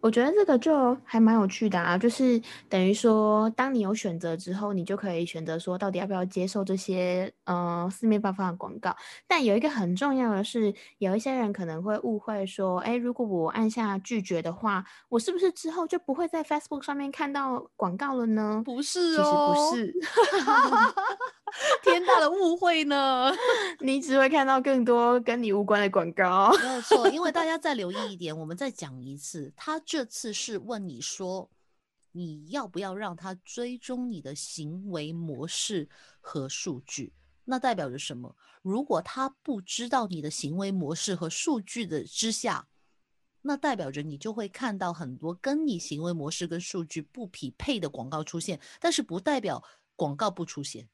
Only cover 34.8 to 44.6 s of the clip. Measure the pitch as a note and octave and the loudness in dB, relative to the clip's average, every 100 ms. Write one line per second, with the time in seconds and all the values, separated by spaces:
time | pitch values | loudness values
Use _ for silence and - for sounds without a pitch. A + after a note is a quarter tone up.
34.8 | G3+ F3 D3+ E3+ E3 C3 D#3+ - - G3+ | -8 -6 -6 -8 -8 -8 -8 -6 -4 -4
35.8 | D#3 _ - _ - D3+ C3+ - - B2+ | -6 _ -20 _ -10 -8 -6 -8 -8 -8
36.8 | - - B2+ _ _ _ - B3+ C4 G#3 | -10 -12 -12 _ _ _ -6 -2 0 -2
37.8 | C#3+ B2+ - B2 B2 _ _ _ F#3+ G#3 | -4 -8 -10 -12 -14 _ _ _ -4 -4
38.8 | C#4+ F#3 - - C4+ _ - A3+ F#3 - | 0 -2 -2 -6 -6 _ -8 -8 -6 -8
39.8 | A#3+ C4+ G#3+ F3 D3 - C#3+ E3+ G3 F#3+ | -2 -2 -2 -4 -6 -6 -6 -4 -2 -2
40.8 | D3 D#3+ - F3+ D#3+ - - C4 G3 A#3 | -4 -4 -4 -4 -4 -4 -2 -2 -4 -8
41.8 | G3 D#3 D#3 - A3+ A3 A#3 C#3+ - _ | -6 -6 -6 -4 -4 -2 -4 -4 -8 _
42.8 | _ _ _ _ _ _ C#4 C#4 D4+ A#3 | _ _ _ _ _ _ -6 -2 -2 -2
43.8 | D3 C#3+ D3+ C#3+ G#3+ A3 G3+ - | -4 -6 -8 -8 -8 -6 -8 -6